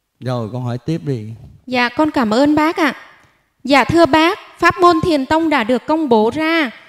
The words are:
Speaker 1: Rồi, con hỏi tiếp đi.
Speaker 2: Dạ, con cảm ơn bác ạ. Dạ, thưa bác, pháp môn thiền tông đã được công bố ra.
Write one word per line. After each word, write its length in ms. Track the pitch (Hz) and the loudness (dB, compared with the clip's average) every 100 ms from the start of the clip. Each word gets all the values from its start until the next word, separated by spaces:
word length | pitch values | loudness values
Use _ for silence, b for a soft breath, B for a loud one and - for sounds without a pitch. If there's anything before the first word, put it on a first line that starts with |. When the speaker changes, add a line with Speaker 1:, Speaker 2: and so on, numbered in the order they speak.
| _ - | _ -12
Speaker 1:
Rồi, 280 | 123 123 107 | -8 -6 -6
con 100 | 123 | -8
hỏi 160 | 123 123 | -8 -8
tiếp 220 | - 165 | -6 -8
đi. 280 | 151 123 107 113 - - - | -6 -8 -10 -16 -20 -20 -8
Speaker 2:
Dạ, 220 | 247 240 | -4 -2
con 220 | - 311 | -2 -2
cảm 200 | 294 220 | 0 0
ơn 200 | 226 294 | 2 2
bác 220 | 302 311 370 | 2 0 0
ạ. 180 | 294 - - _ _ _ _ _ | -2 -4 -14 _ _ _ _ _
Dạ, 200 | 247 277 | 0 2
thưa 220 | - 330 311 | 2 4 4
bác, 320 | 311 330 427 - - | 4 2 -2 -10 -2
pháp 160 | 339 370 | 0 4
môn 160 | 349 320 | 4 4
thiền 220 | 359 302 262 | 2 0 0
tông 220 | 320 330 | 0 0
đã 160 | 285 | 0
được 180 | 214 247 - | 0 -2 -2
công 220 | 320 294 | -2 2
bố 220 | 220 220 | 2 2
ra. 360 | 285 311 330 254 - | -2 -2 0 -2 -6